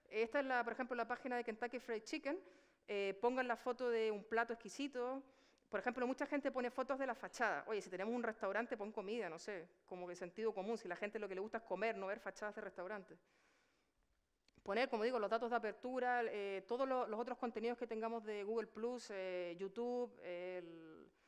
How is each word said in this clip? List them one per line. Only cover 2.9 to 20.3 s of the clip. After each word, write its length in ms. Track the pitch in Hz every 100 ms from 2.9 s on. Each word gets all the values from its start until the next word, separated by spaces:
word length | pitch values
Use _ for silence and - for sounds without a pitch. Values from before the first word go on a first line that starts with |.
| 202 196 196
pongan 260 | 240 254 254
la 100 | 226
foto 340 | 254 240 247
de 200 | 226 220
un 140 | 208
plato 300 | - 226 233
exquisito. 680 | 233 190 - 277 254 247 269 269 - - _ _
Por 120 | 202
ejemplo, 260 | 247 247 247
mucha 180 | 269
gente 260 | 285 294 277
pone 200 | 277 240
fotos 280 | - 262 269
de 80 | 269
la 80 |
fachada. 500 | 226 185 - 220 147 -
Oye, 160 | 214
si 80 | 185
tenemos 240 | 180 208
un 80 | 240
restaurante, 540 | 220 220 196 202 240 220
pon 160 | 208
comida, 360 | 220 196 233 180
no 100 | 165
sé, 300 | - 190 165 _
como 220 | - 185 180
que 80 |
sentido 400 | 175 180 190 220
común, 240 | 190 196 226
si 100 | -
la 80 | 175
gente 220 | 208 214
lo 100 | 202
que 60 |
le 60 | 185
gusta 160 | 214 226
es 60 |
comer, 340 | 226 190 226 196
no 80 | 196
ver 140 | 214
fachadas 340 | 196 - 208
de 80 | 214
restaurantes. 560 | 196 190 180 208 185 165 _ _ _ _ _ _ _ _ _ _ _ _ _ -
Poner, 260 | - 208 269
como 160 | 220
digo, 140 | 226 247
los 120 | 202
datos 180 | 226 240
de 80 | 233
apertura, 640 | 214 202 254 254 247 247
eh, 400 | 226 208 196 190 196
todos 220 | 247 269
lo-, 180 | 254 214
los 140 | 214
otros 180 | 240 240
contenidos 400 | 240 226 233 240
que 80 | 233
tengamos 380 | 226 226 233
de 180 | 214 208
Google 240 | 202 226 220
Plus, 440 | 214 233 247 -
eh, 460 | 202 185 180 175 175
YouTube, 540 | 190 226 240 247 240 202
el, 880 | 160